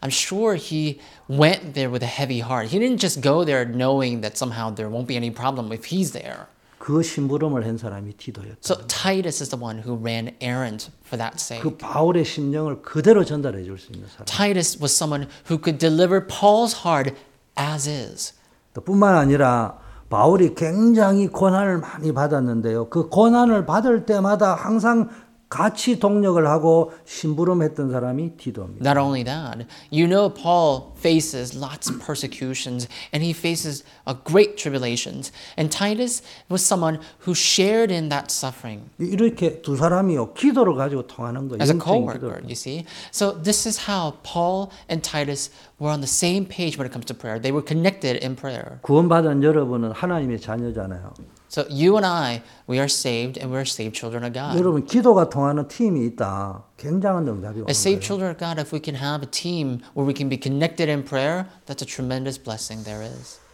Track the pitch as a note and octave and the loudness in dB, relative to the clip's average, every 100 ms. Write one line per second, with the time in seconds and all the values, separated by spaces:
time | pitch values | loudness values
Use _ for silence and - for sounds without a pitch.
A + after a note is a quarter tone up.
0 | C3+ C3 - F#3+ A3+ F#3 - D#3+ D3+ C#3 | -4 -4 -2 0 0 0 -2 -4 -2 -4
1 | - - _ C3+ D3+ - F3 C#3 C3 B2 | -14 -20 _ 4 6 4 -4 -4 -2 -2
2 | A#2+ - C#3 B2 A2+ B2+ A2 F3+ B3 A#3+ | -4 -4 -4 -4 -2 -4 -2 0 2 2
3 | F3+ - C3+ D3+ E3+ C3+ A#2+ A#2+ B2+ C#3 | 0 0 2 4 4 0 0 0 2 2
4 | C3 A#2+ G#2+ - B2+ A2+ A2 G#2+ G#2+ A2+ | 2 -2 -6 -6 -6 -4 -6 -6 -6 -6
5 | B2 B2 A#2+ A2+ B2 C3+ A2+ A2 - F3 | -4 -4 -4 -4 -4 -4 -6 -8 -6 -2
6 | F3 A#2+ - - - _ _ _ - D3 | -2 -4 -12 -14 -16 _ _ _ -2 0
7 | D#3+ - C#3 C#3+ D#3 C3+ A2+ A2+ A2+ G2+ | 0 -2 -2 0 0 -2 -2 -6 -8 -10
8 | G#2 G#2 - G#2 G2+ G#2 - F#3 A#2 - | -12 -14 -16 -14 -16 -14 -4 -4 -4 -4
9 | F#3+ F#3+ F3+ C#3+ C3+ B2+ A#2 A2 A2+ A#2+ | -2 0 -2 -4 -6 -8 -8 -8 -6 -6
10 | A2+ A2+ A2+ - B2+ B2 B2+ G#2+ - - | -4 -4 -6 -8 -6 -4 -4 -8 -14 -18
11 | - A#2+ A2+ - - A#2 D3+ - - C#3+ | -12 -8 -8 -8 -10 -6 -6 -6 -8 0
12 | D#3+ F3 D#3 - C#3+ C#3+ D#3 C3+ - D#3 | 2 4 0 -2 -4 -2 -4 -6 -6 2
13 | D#3 A3 F3+ D3+ C#3 G2 F2+ F#2+ - G#2 | 6 6 6 -2 -4 -6 -10 -14 -16 -18
14 | G2+ - - - G3+ G3 E3 - D3 - | -18 -14 -8 0 2 2 0 -2 0 0
15 | D#3 D3 C#3 - - E3 E3 D3 E3 D#3 | 0 -4 -6 -14 -4 -2 0 2 2 4
16 | F3+ F#3+ F#3 - G3+ G#3+ A#3 A3+ F3 D#3 | 4 4 0 2 6 6 4 0 0 2
17 | C3+ C3 - _ _ - C#3+ D3+ C#3 D3 | 0 -4 -18 _ _ -6 -4 -2 -4 -6
18 | A2+ - - - _ _ _ - - G3 | -8 -10 -12 -12 _ _ _ -12 0 4
19 | G3+ F3+ C#3 C#3+ C3+ B2 G#2+ - - - | 6 6 6 6 6 4 0 -4 -20 -20
20 | - G#2 C3 F#3+ E3+ - E3 F3+ A3+ A3+ | -4 4 6 6 4 2 -2 4 6 6
21 | G3+ G3 G3 - F#3+ F#3 G3+ F3+ D#3 - | 6 4 2 2 4 4 2 0 -4 -6
22 | D#3 C3+ C#3+ C#3+ B2+ A2+ A2+ A2+ A#2 E3 | -2 0 0 2 0 0 0 -2 -2 -2
23 | E3 F#3 A3+ A#3+ A#3+ G#3+ D3+ E3+ A#3+ A#3 | 0 4 6 6 6 4 2 2 4 2
24 | A3+ G#3 G3 G#3 G3+ E3 - A3 A3 A#3 | 2 2 2 4 4 2 0 2 4 2
25 | A3 - - _ _ - G3+ A3 - A#3 | 0 -4 -20 _ _ 0 0 0 0 2
26 | G3+ G#3 G3 F3 D#3 D#3 D#3 E3 D#3+ - | 4 4 4 4 4 4 6 6 4 -2
27 | - - D#3+ D3+ F3 F3+ D#3 D3+ C#3 B2+ | -16 -6 -4 0 2 2 0 0 -2 -2
28 | B2 B2+ E3 - - G#2+ F#2 G2 B2+ C#3 | -2 -4 -6 -8 -10 -8 -12 -4 2 2
29 | C#3 C3+ B2 D3 C#3+ A2+ A#2 - - D3+ | 2 0 -4 -6 -8 -10 -14 -18 -6 2
30 | E3+ F#3+ G3+ G3+ E3+ F3 D#3+ C3+ B2+ - | 4 4 2 0 2 4 4 2 -4 -2
31 | E3 D#3+ D#3 C3+ B2 C3 C#3 D3 - B2 | 2 2 2 -6 -8 -8 -10 -8 -8 -8
32 | - D3 C3+ C3 C3 C3 C3+ B2 A#2+ - | -6 -8 -8 -8 -8 -6 -6 -8 -8 -12
33 | - D3+ E3+ E3 E3+ E3+ D#3+ C#3+ - - | -8 -4 -2 -2 -2 -2 -4 -8 -14 -18
34 | - B2+ - E3+ G#3 - D#3+ C3+ B2 A#2 | -10 -10 2 6 6 2 -4 -2 -2 -4
35 | - C3+ C3+ - - - D#3 - G3+ G#3+ | -6 -10 -12 -14 -16 -4 -4 0 -2 0
36 | B3 A#3+ - - _ F#3 - F#3+ E3 D#3 | -2 -4 -10 -20 _ -2 2 2 0 -2
37 | - - - F3 - - F#3+ A3 A3+ F3+ | -8 -12 -4 0 2 4 4 4 2 0
38 | D#3 C#3+ - - C3+ B2 A#2+ G#2 G#2+ _ | -2 -4 -4 -4 -6 -8 -12 -12 -16 _
39 | F3 F#3+ A#3 A3+ E3 D#3+ - C#3 D#3+ F3+ | -4 2 2 4 -2 -2 -6 0 2 4
40 | G3 D#3 A2+ - C#4 C4 G#3+ C3+ C#3 C#3 | 2 0 -2 2 2 4 4 4 0 -2
41 | - - A#2+ B2 C3+ A#2 A#2+ E3+ D#3 G#3+ | -6 -8 -8 -6 -8 -2 2 2 2 2
42 | A#3+ A#2+ B2 - B2 A#2+ - D3 E3 - | 2 -4 -8 -8 -10 -10 -8 -10 -12 -16
43 | - - G3+ G3+ D#3+ G#3 A#3 G#3 - G3+ | -12 -2 -2 0 0 0 0 -4 -4 -2
44 | D#3+ - - F3 E3+ F#3 G3 - - E3 | -2 -6 -8 -2 0 0 -4 -12 -8 -6
45 | - D#3 C#3+ C#3 - - - _ D3 D3+ | -4 -4 -2 -4 -8 -12 -20 _ -2 -2
46 | C3+ - F3 F#3 F#3 - F3 C#3 B2+ B2 | -2 0 0 0 -2 -4 -4 -4 -6 -8
47 | A2 B2 A#2+ A2 B2 C#3+ C#3 D#3 F3 F#3+ | -10 -10 -8 -4 -2 -2 -2 0 0 0
48 | C3+ B2 C3 C3 C#3 A#2+ - C3 - C#3+ | -4 -2 -4 -6 -8 -10 -10 -14 2 4
49 | E3+ E3+ D#3+ C#3+ D3 D#3 C3+ B2 A2+ A2 | 6 6 4 4 4 4 2 -2 -4 -4
50 | F3+ F3 C3+ A#2 - A2+ A#2+ A2+ F#2+ F2+ | -2 -2 -2 -4 -6 -6 -6 -6 -8 -8
51 | F#2+ - - _ _ - D3 C#3 E3+ G#3 | -12 -16 -20 _ _ -6 -4 2 6 6
52 | G3 E3+ C3+ A#2 - - - B2+ C#3 - | 4 0 -2 -4 -8 -20 -4 -2 0 0
53 | C3 A#2 B2 C3 C3 C3 C3 - A2 G#2+ | -2 -2 -4 -6 -6 -4 -4 -6 -6 -8
54 | A#2 A#2 A#2+ B2 C#3+ E3+ F3+ D#3 C3 A#3+ | -8 -6 -6 -6 -2 0 2 0 2 4
55 | B3 G3 E3 C#3+ C#3 D3 C#3+ - A#3 E3 | 8 8 6 2 0 0 -4 -2 0 2
56 | A#2 - G2+ G2 G2 G2 - _ C#3+ F3 | -2 -2 -4 -4 -6 -10 -16 _ -4 0
57 | G3 F#3 D3+ G#2 G2+ A2 A2 D3 F#3+ G3 | 0 0 -2 -4 -8 -8 -4 -2 0 0
58 | - G3+ F#3 E3+ E3+ D#3+ D3 D#3 D3+ C#3 | -2 -4 -4 -6 -6 -6 -6 -6 -6 -6
59 | C#3 D3 C#3 - F3 F3 C#3+ B2 - - | -4 -6 -6 -8 -4 -4 -4 -4 -8 -4
60 | C#3 C#3+ C#3 C#3 C#3 C#3 D#3+ D#3+ D#3+ D3 | -2 0 -2 -4 -2 0 -2 0 -2 0
61 | C#3 C3+ C#3 F3 F#3+ - - C#3 - - | -2 -2 -2 -2 -6 -12 -14 -12 -10 -8
62 | C3 B2+ C3 C3 - A2 - A2 G#2+ G#2+ | -6 -4 -6 -8 -10 -8 -8 -12 -10 -10
63 | A2 B2+ B2 - _ | -10 -14 -18 -20 _